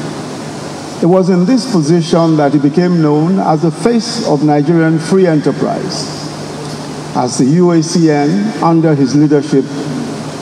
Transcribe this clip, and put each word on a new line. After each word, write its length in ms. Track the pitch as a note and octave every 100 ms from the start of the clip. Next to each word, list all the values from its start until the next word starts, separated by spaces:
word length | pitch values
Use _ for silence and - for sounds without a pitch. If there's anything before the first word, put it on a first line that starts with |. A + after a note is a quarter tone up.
| - - - - - - - - - -
It 40 | E3
was 240 | F#3 F#3
in 160 | F3+ F3+
this 260 | C4 -
position 640 | F#3 D3 F3 D#3 E3+ E3 D#3
that 160 | C#3+
he 80 | C#3+
became 420 | C#3+ D#3+ F3+ F3
known 380 | D3+ D3+ E3 F#3+
as 220 | - D#3
the 100 | E3
face 560 | D#3 A3+ A#3+ - - -
of 160 | D3
Nigerian 560 | D3+ D3 D3 E3 D#3+ D#3+
free 280 | - F#3+ F3+
enterprise, 800 | D#3 C#3 - A2+ F#2+ - - - - - - - - - - - - - -
as 220 | B2 -
the 80 | C3
U 260 | E3+ F3
A 100 | E3+
C 300 | D#3 F3 D#3+
N, 500 | D3 C#3+ G3 G#3+ -
under 320 | E3 E3 D#3+
his 220 | C#3+ C3 D3
leadership, 480 | D3 D3 D3 C#3 B2 - - - - - - -